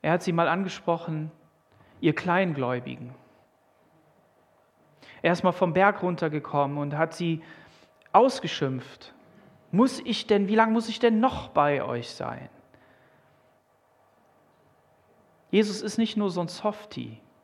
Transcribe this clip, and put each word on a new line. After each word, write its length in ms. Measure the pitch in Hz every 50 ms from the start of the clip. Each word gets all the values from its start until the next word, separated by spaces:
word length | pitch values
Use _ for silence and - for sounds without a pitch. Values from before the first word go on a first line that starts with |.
Er 120 | - 151 165
hat 100 | 180 -
sie 80 | -
mal 160 | 170 170 170 151
angesprochen, 840 | 165 180 196 185 - - - - 170 165 - - 160 156 156 156 - _ _ _ _ _ _ _ _ _ _ _ _ -
ihr 160 | - 151 151
Kleingläubigen. 960 | - - 190 175 180 196 185 156 139 131 120 127 123 123 135 127 123 123 120 127 - - _ _ _ _ _ _ _ _ _ _ _ _ _ _ _ _ _ _ _ _ _ _ _ _ _ _ _ _ _ _ _ _ _ _ _ - - - -
Er 120 | - 165 175
ist 100 | 165 -
mal 80 | 185
vom 220 | 170 - 190 175 156
Berg 280 | 185 190 202 202 -
runtergekommen 760 | 185 180 175 160 170 160 151 151 139 - - 143 143 139 143 147
und 200 | 143 147 143 147
hat 160 | 160 165 165
sie 300 | - 175 170 165 156 - - - - - - - - - _ _ _ _ _ _
ausgeschimpft. 1000 | 185 240 269 - - - 165 - - 151 135 131 127 120 - - - - - - - _ _ _ - - - - _ _ _
„Muss 300 | - 180 240 269 - -
ich 280 | - - 226 - - -
denn, 200 | 214 202 202 185
wie 80 | 214
lange 160 | 220 226 226
muss 160 | 220 233 226 220
ich 120 | 220 -
denn 200 | - 233 226 220
noch 300 | 226 262 - - - -
bei 340 | - 165 147 147 143 135 -
euch 260 | - 127 120 117 -
sein?“ 400 | - - - - 120 127 131 131 - - _ _ _ - _ _ _ _ _ _ _ _ _ _ _ _ _ _ _ _ _ _ _ _ _ _ _ _ _ _ _ _ _ _ _ _ _ _ _ _ _ _ _ _ _ _ _ _ _ _ _ _ _ _ _ _ _ _
Jesus 300 | - 196 214 208 202 196
ist 160 | - 214 208 -
nicht 180 | 226 214 -
nur 160 | 214 208 196
so 80 | 170 180
ein 80 | 175 165
Softie. 720 | - - - 214 208 - - - - - 123 117 113 113 _ _ _ _